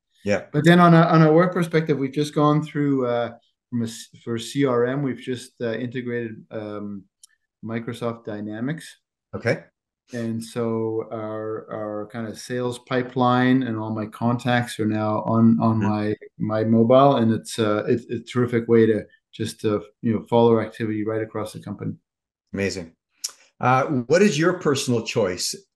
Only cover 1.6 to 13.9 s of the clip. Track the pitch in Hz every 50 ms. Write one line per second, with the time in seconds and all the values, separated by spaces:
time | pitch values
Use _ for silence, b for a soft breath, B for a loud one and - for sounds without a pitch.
1.6 | 170 - - 156 160 - 143 127 139 131 - 151 147 147 - 156 147 151 147 156
2.6 | 160 151 - 147 143 143 139 131 123 120 120 120 117 107 110 - _ _ _ _
3.6 | _ _ 120 120 113 113 - - - - - - _ 120 117 113 113 - - 139
4.6 | 139 131 123 117 120 127 131 143 143 131 117 117 - 131 127 120 - - _ -
5.6 | 123 113 110 113 127 120 120 127 120 123 120 120 117 110 110 110 - _ 123 110
6.6 | 107 104 104 104 104 101 101 98 92 _ _ _ b b b b b b _ _
7.6 | - 107 113 117 113 123 117 - 123 117 113 113 - 110 104 104 104 107 107 110
8.6 | 120 139 165 165 - - - _ _ _ _ _ _ _ - 101 - 117 160 -
9.6 | - _ _ _ _ _ _ _ _ _ 123 120 117 113 113 113 113 - - 123
10.6 | 117 113 113 113 113 113 110 113 110 - 120 110 110 107 110 110 110 110 110 110
11.6 | - - 113 110 107 107 104 104 104 107 - 117 113 107 101 - - - 127 123
12.6 | 123 123 120 - - - 131 123 - 123 - 127 123 123 123 127 127 127 127 131
13.6 | 127 117 113 107 110 110